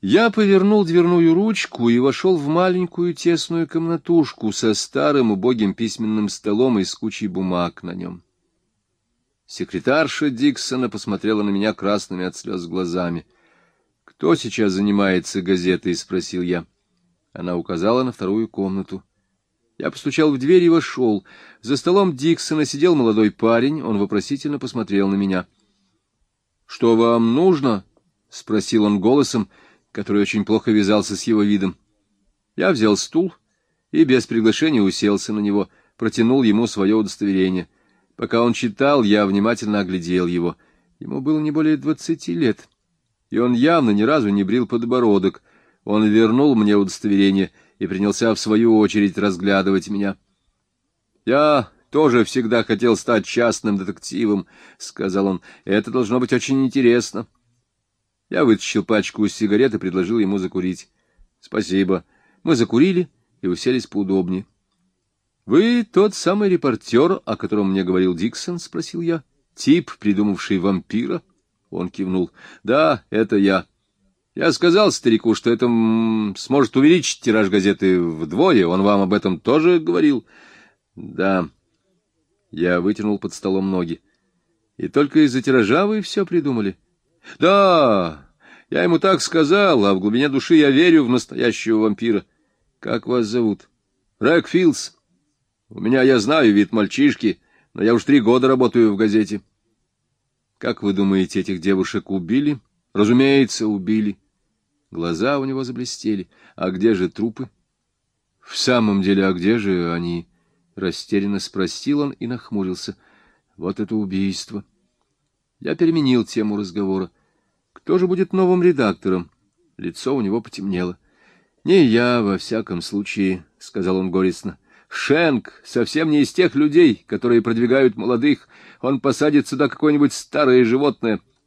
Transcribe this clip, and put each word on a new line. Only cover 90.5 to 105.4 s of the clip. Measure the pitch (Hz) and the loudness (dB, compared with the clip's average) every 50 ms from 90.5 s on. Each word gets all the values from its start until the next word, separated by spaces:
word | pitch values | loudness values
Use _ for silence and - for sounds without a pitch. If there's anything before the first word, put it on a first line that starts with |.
| 170 | 6
я | 160 147 143 | 6 6 6
верю | 135 135 170 180 165 156 139 | 6 4 4 6 6 4 4
в | 117 | 4
настоящего | 123 123 - - - 127 120 120 110 - - 110 113 110 | 0 0 -2 -4 -6 -2 -2 -2 -2 -2 -2 0 0 2
вампира». | 110 110 104 101 117 117 110 101 - _ _ _ _ _ _ _ _ _ _ _ | 2 0 0 -2 -2 -2 -2 -2 -2 _ _ _ _ _ _ _ _ _ _ _
«Как | - - - 117 113 | -8 -6 -6 -6 -4
вас | - 123 123 117 | -2 -2 -2 -2
зовут?» | 104 110 123 117 110 101 - - _ _ _ _ _ _ _ _ _ _ _ | -2 -2 0 0 0 -2 -4 -8 _ _ _ _ _ _ _ _ _ _ _
«Рэг | 110 123 165 170 - - | 0 2 2 2 0 0
Филдс. | - 175 185 165 - - - - _ _ _ _ _ _ _ _ _ _ _ _ _ _ _ _ | 0 2 2 2 2 0 -6 -14 _ _ _ _ _ _ _ _ _ _ _ _ _ _ _ _
У | - - | -16 -8
меня, | 90 110 123 135 127 | -4 0 0 2 4
я | 135 131 120 | 4 4 4
знаю, | 101 113 151 160 143 113 104 | 2 0 0 2 4 4 4
вид | 101 104 90 - | 4 2 2 0
мальчишки, | 110 104 98 - - 143 143 123 - - 110 90 _ _ _ _ _ _ _ _ | -2 -2 -2 0 2 2 2 2 0 -2 -4 -4 _ _ _ _ _ _ _ _
но | - 95 | -2 0
я | 110 120 | 2 2
уж | 117 - | 2 2
три | - 139 143 | 2 2 4
года | 113 107 120 127 123 131 | 4 4 2 4 4 2
работаю | 135 127 127 117 - 123 117 110 101 | 2 2 2 0 2 2 2 2 2
в | |
газете». | 98 110 107 101 110 107 95 107 101 _ _ _ _ _ _ _ _ _ _ _ _ _ _ _ _ _ _ _ _ _ _ _ _ | 2 0 2 2 0 0 0 -4 -10 _ _ _ _ _ _ _ _ _ _ _ _ _ _ _ _ _ _ _ _ _ _ _ _
«Как | - 117 113 - - | -8 -8 -8 -4 -2
вы | 101 98 | -2 0
думаете, | 92 101 98 98 95 92 87 - 104 | 0 0 2 2 2 0 0 -2 -6
этих | 92 - 98 90 | -4 -4 -6 -6
девушек | 80 98 98 92 92 - - 107 - - | -2 -2 0 0 -2 -4 -4 -8 -8 -6
убили?» | 95 98 87 82 110 135 147 147 147 120 _ _ _ _ _ _ _ | -8 -8 -4 -2 -2 0 0 -2 -4 -6 _ _ _ _ _ _ _
«Разумеется, | 98 104 107 120 123 135 139 139 139 135 107 - - 113 | 0 2 2 4 4 4 4 4 4 2 2 0 -4 -2
убили». | 107 107 101 92 92 107 110 107 104 101 _ _ _ _ _ _ _ _ _ _ _ _ _ _ _ | -2 -2 -4 -2 -2 -2 -2 -2 -4 -6 _ _ _ _ _ _ _ _ _ _ _ _ _ _ _
Глаза | - 82 85 85 85 80 98 131 143 | -10 -8 -6 -4 -4 -2 -2 -2 -2
у | 143 | -2